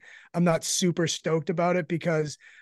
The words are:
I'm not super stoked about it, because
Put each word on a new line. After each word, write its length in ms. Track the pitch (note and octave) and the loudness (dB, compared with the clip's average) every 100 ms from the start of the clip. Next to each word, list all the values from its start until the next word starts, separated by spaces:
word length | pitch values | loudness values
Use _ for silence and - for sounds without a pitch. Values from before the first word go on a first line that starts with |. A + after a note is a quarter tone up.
| - - - | -20 -20 -6
I'm 100 | F3 | 2
not 200 | F3 E3 | 2 2
super 440 | - - F#3 E3 E3 | -2 0 0 0 -2
stoked 420 | - E3 D#3+ D3 | -2 -2 -2 -2
about 260 | E3 F3 F3+ | 0 0 0
it, 120 | D#3+ | -2
because 500 | E3+ E3+ D#3 D3+ - - - | -4 0 -2 -2 -8 -20 -20